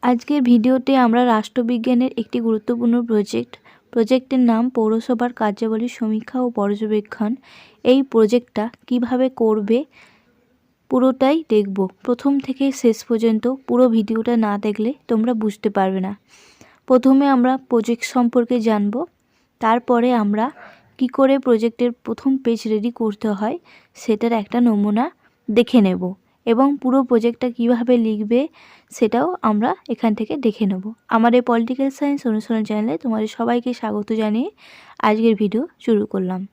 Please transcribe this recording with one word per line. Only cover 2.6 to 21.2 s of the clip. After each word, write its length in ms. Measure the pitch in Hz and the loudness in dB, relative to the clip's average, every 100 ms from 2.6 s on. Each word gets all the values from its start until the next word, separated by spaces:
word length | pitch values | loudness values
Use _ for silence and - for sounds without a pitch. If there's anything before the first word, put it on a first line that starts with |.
| - 240 240 233 | -2 -2 0 0
প্রজেক্ট, 500 | 233 220 202 226 240 - _ _ _ | 0 -2 0 -4 -6 -12 _ _ _
প্রজেক্টের 520 | - 214 254 262 262 | -2 2 0 0 0
নাম 180 | 240 226 240 | 2 2 0
পৌরসভার 640 | 247 220 220 220 247 247 | 0 0 0 -2 -2 -2
কার্যাবলী 560 | 240 214 202 226 220 240 | -2 -4 -2 -4 -4 -4
সমীক্ষা 500 | - 220 214 - 254 | -6 -4 -4 -4 -4
ও 80 | 247 | -4
পর্যবেক্ষণ। 800 | 240 202 208 220 214 208 - 214 262 _ - - _ | -2 -4 -2 -2 -4 -4 -6 -4 -6 _ -20 -20 _
এই 160 | - 262 | 2 2
প্রজেক্টটা 640 | 269 226 220 240 240 - 220 - | 2 2 2 2 -2 -8 -8 -10
কিভাবে 420 | - 247 233 247 254 262 | -6 -4 -2 0 -2 0
করবে 420 | 226 214 202 226 302 _ - _ _ _ _ _ _ _ _ | 0 0 0 -2 -2 _ -20 _ _ _ _ _ _ _ _
পুরোটাই 480 | 262 254 262 262 311 311 | 0 2 2 0 0 0
দেখব। 300 | 214 202 190 185 - | 0 0 -2 -4 -6
প্রথম 300 | - 240 277 277 | -6 -2 0 -2
থেকে 260 | 269 262 277 | -2 -2 -2
শেষ 260 | 262 240 226 | 2 0 0
পর্যন্ত 400 | - 226 226 220 240 269 | -2 0 0 0 -2 -6
পুরো 200 | - 240 254 | -2 2 4
ভিডিওটা 460 | 226 208 226 226 240 | 4 0 -2 0 0
না 160 | 220 202 | 0 -2
দেখলে 320 | 214 208 220 294 _ | -4 -4 -4 -6 _
তোমরা 260 | 226 226 | -2 0
বুঝতে 340 | 240 220 202 214 | 0 -2 -2 -4
পারবে 300 | 202 190 190 | 0 0 0
না। 120 | 190 202 _ _ _ _ - _ - | -6 -8 _ _ _ _ -20 _ 0
প্রথমে 380 | 254 262 269 277 | 2 4 4 4
আমরা 240 | 269 247 262 262 | 4 2 0 0
প্রজেক্ট 380 | 240 220 233 | -2 0 -4
সম্পর্কে 520 | - 254 240 247 233 247 | -2 0 0 0 0 0
জানব, 340 | 226 214 202 220 349 _ _ _ _ _ | 0 0 -2 -4 -8 _ _ _ _ _
তারপরে 480 | 226 233 240 247 247 | 0 0 2 0 2
আমরা 340 | 240 208 208 240 - - - _ | 2 0 0 -4 -6 -20 -20 _
কি 120 | _ 254 | _ -4
করে 260 | - | 2